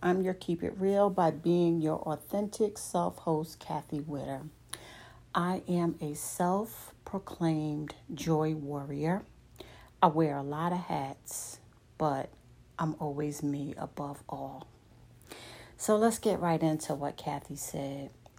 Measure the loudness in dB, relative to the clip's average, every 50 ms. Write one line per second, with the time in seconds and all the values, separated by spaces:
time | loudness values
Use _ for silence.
0 | 2 2 4 4 2 0 0 -2 -2 -2 -2 0 -2 -4 -2 0 2 4 6 6
1 | 4 4 4 4 4 4 2 2 2 4 4 6 6 4 4 4 2 2 0 0
2 | -2 -4 -4 -6 -6 -4 -2 -2 -2 -2 0 0 0 0 0 -6 -10 -2 0 0
3 | 0 0 -2 -2 -2 0 0 0 0 -4 -10 -14 -8 -6 -6 -6 -4 -4 -6 -6
4 | -4 -4 -6 -6 -4 -6 -6 -6 -8 -12 -14 -18 -16 -14 -14 -14 -14 -18 -18 -20
5 | -20 -20 -20 -20 -14 -2 0 2 2 2 2 0 0 2 2 4 4 2 2 0
6 | -4 -6 -6 -6 -8 -8 -2 2 2 4 4 2 0 -2 -8 -14 -16 -18 -20 -18
7 | -12 -8 -8 -8 -8 -8 -4 0 2 2 2 2 2 0 -2 -2 -4 -6 -10 -14
8 | -12 -12 -10 -4 0 2 4 4 4 2 0 -2 -4 -6 -6 -6 -6 -6 -4 -2
9 | 0 2 0 0 -2 -8 -18 -20 -20 -20 -20 -20 -20 -20 -20 -20 -20 -20 2 6
10 | 6 6 8 6 4 4 4 0 -2 -4 -4 -2 0 0 0 -2 -2 -2 -2 -2
11 | -2 -4 -8 -12 -12 -10 -8 -8 -8 -10 -12 -16 -18 -20 -20 -20 _ _ -4 0
12 | 0 2 2 0 -2 -6 -10 -20 -20 -20 -20 -20 -20 -16 -6 -2 -2 -2 -2 -2
13 | -4 -4 -2 -2 -2 -2 -2 -2 -2 -2 0 -2 -4 -6 -6 -8 -10 -8 -8 -8
14 | -8 -8 -8 -10 -10 -10 -10 -8 -8 -10 -10 -14 -16 -18 -20 -20 -20 -20 -20 -20
15 | -20 -20 -20 -20 -20 -18 -18 -16 -16 -16 -18 -18 -18 -20 -12 -4 2 4 4 6
16 | 6 4 4 2 2 2 2 2 2 2 2 4 4 2 2 0 -2 -4 -4 -4
17 | -4 -6 -6 -6 -6 -6 -6 -6 -8 -10 -10 -10 -8 -8 -6 -6 -6 -6 -6 -8
18 | -10 -12 -14 -20 -20 -20 _